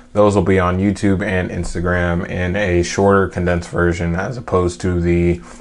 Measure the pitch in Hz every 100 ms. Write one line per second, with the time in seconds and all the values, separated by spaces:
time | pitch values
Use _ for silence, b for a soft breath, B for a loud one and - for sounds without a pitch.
0 | B 104 104 101 85 95 90 92 101 95
1 | 104 95 101 95 90 - 85 92 87 90
2 | 87 87 - 92 90 92 104 87 85 -
3 | 98 98 92 - 90 87 85 - 87 87
4 | 85 85 98 123 120 117 90 113 95 90
5 | 87 87 87 85 B B